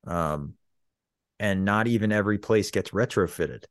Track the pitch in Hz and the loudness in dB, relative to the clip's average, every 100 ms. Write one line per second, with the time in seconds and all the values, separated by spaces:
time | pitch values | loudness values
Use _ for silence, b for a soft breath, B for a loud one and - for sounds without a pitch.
0 | - 87 80 76 71 - _ _ _ _ | -4 -2 -2 -2 -8 -14 _ _ _ _
1 | _ _ _ _ 104 95 98 104 117 117 | _ _ _ _ -2 0 2 2 2 2
2 | 107 107 101 104 - 110 101 98 - 95 | 2 2 2 -2 2 2 2 -2 -2 -2
3 | 120 - 90 - 78 - - | 0 2 0 0 -6 -6 -18